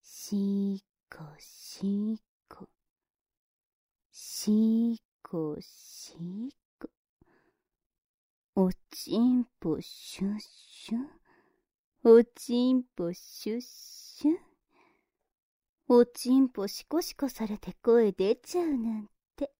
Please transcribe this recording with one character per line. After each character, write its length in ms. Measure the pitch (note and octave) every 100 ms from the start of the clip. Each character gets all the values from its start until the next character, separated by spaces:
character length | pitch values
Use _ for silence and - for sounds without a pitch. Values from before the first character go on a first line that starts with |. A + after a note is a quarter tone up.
し 760 | - - - G3+ G3 G3 G3 G3
っ 60 | _ _ _
こ 140 | - D3+ D3+
し 800 | - - - - G3 G3+ G#3+ A3
っ 40 | _ _ _
こ。 220 | - - _ _ _ _ _ _ _ _ _ _ _ _ _ _
し 840 | - - - - G#3+ A3 A3+ A#3
っ 100 | A3+ _ _
こ 340 | - F3 D#3 D3+
し 540 | - - - - -
っ 40 | D#3+ E3+ F#3+ B3 - _ _
こ。 100 | - _ _ _ _ _ _ _ _ _ _ _ _ _ _ _ _
お 160 | - F#3 - _
ち 260 | - - G3+
ん 300 | B3 B3 A#3+ _
ぽ 220 | E3+ D#3
シ 420 | - - - -
ュ 120 | G3 G#3
ッ 40 |
シ 320 | - - -
ュ。 0 | - -
ュ 40 | A#3
ン。 100 | C#4+ _ _ _ _ _ _ _ _ _
お 200 | A#3 A3+
ち 500 | A#3 - - A#3+ B3+
ん 100 | B3+ B3 -
ぽ 160 | F3
シ 380 | F3+ - - G#3+
ュ 60 | A3+
ッ 40 |
シ 680 | A#3+ - - - - - D4
ュ。 40 | F4 _ _ _ _ _ _ _ _ _ _ _ _ _ _ -
お 180 | A#3+ A#3+
ち 320 | - A#3+ C4
ん 120 | C4
ぽ 180 | - G3+
シ 180 | - -
コ 140 | D4+
シ 140 | - -
コ 140 | C4+
さ 180 | - A3
れ 100 | G#3+
て 160 | - -
声 300 | - A#3 A3
出 240 | F#3+ F#3+ -
ち 240 | - F4+
ゃ 40 |
う 140 | E4+ C4+
な 220 | A3+ A3
ん 100 | G#3 _ _ -
て。 160 | C#4+ _